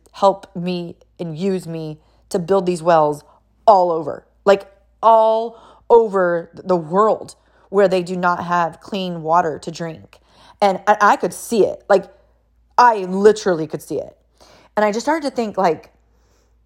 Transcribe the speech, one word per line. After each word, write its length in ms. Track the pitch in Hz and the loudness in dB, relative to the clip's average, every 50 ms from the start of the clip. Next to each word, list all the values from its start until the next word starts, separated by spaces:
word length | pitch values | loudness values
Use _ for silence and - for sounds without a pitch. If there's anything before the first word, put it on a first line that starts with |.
| _ _ | _ _
help 420 | - - 202 196 190 190 - - - | -6 -2 0 0 0 -2 -6 -16 -12
me 420 | 185 175 180 180 175 170 170 - _ _ _ _ - | -10 -8 -8 -8 -8 -10 -12 -18 _ _ _ _ -12
and 180 | 180 165 156 | -12 -10 -8
use 300 | 151 190 196 185 185 156 | -6 -4 -4 -4 -4 -6
me 320 | 160 165 160 160 156 151 - _ _ _ _ _ - | -10 -10 -10 -10 -12 -12 -14 _ _ _ _ _ -8
to 100 | - 190 | -6 -6
build 280 | 170 165 196 196 180 | -2 0 -2 0 0
these 160 | 180 180 160 | -2 -4 -2
wells 420 | 160 175 170 160 151 147 151 147 - _ _ _ _ _ _ _ _ | 0 2 4 4 4 2 -2 -6 -10 _ _ _ _ _ _ _ _
all 240 | - 208 190 180 180 | 4 4 6 4 2
over, 360 | 165 165 147 139 - - - _ _ _ - | 0 -4 -6 -8 -10 -12 -14 _ _ _ 0
like, 260 | 202 196 196 - - _ _ _ _ _ _ | 0 0 0 0 -8 _ _ _ _ _ _
all 580 | - 226 226 220 220 220 220 220 226 233 226 - - - - _ _ - | 2 4 4 4 4 2 0 -2 -4 -6 -10 -16 -20 -20 -20 _ _ 4
over 640 | 233 233 226 208 190 196 180 175 170 165 170 - - | 4 4 4 4 0 0 0 0 0 -2 -6 -10 -16
the 220 | - - 185 185 | -8 -4 -2 -2
world 580 | 170 160 151 175 196 220 214 175 - - - - _ _ _ _ _ _ - | -2 -2 -2 0 2 2 2 0 -2 -6 -14 -20 _ _ _ _ _ _ -4
where 180 | 190 202 202 185 | 0 2 2 2
they 140 | 190 185 | 2 -2
do 140 | 175 170 185 | -4 -6 -6
not 280 | 180 180 180 180 175 180 | -4 -2 -2 -2 -2 -4
have 360 | 175 175 175 170 160 165 - | -4 -2 -2 -2 -4 -6 -12
clean 420 | - - - 190 185 180 175 170 | -14 -10 -10 -8 -8 -8 -10 -8
water 360 | 156 156 165 180 170 156 139 - | -4 0 0 0 0 0 -4 -8
to 100 | - - | -10 -12
drink. 480 | 160 - 170 165 156 101 98 _ _ _ _ _ _ _ _ - _ - | -12 -10 -12 -12 -12 -16 -20 _ _ _ _ _ _ _ _ -18 _ 0
And 200 | 208 196 185 185 - | 0 0 0 0 0
I, 100 | - 214 - | 0 2 4
I 160 | 208 208 269 | 4 2 2
could 160 | - 214 175 | 2 -2 -6
see 320 | - - - - 240 208 175 | -8 -10 -10 -4 0 0 0
it. 180 | - - - _ - | 0 -2 -4 _ 0
Like, 160 | 202 185 - - - _ _ _ _ _ _ _ _ _ _ _ _ | 0 0 0 -4 -18 _ _ _ _ _ _ _ _ _ _ _ _
I 280 | - 247 240 226 202 185 | 4 4 4 4 2 -2
literally 640 | 180 185 190 202 214 208 214 - 196 175 156 160 | -6 0 2 4 4 4 2 0 -2 -2 -2 -4
could 160 | 151 - 151 | -8 -10 -12
see 160 | - - 156 139 | -10 -8 -8 -8
it. 180 | - - - _ _ _ _ _ _ _ _ _ _ _ - | -8 -10 -16 _ _ _ _ _ _ _ _ _ _ _ -2
And 80 | 208 214 | 0 0
I 80 | 214 | 0
just 120 | 202 233 - | 0 -2 -2
started 240 | 285 311 330 294 262 | -2 -2 -2 -4 -6
to 60 | - | -6
think, 240 | 247 233 208 185 185 | -6 -6 -4 -2 -2
like, 340 | 190 175 156 - - - _ _ _ _ _ _ _ _ _ _ _ _ _ _ _ | 0 0 0 -2 -8 -20 _ _ _ _ _ _ _ _ _ _ _ _ _ _ _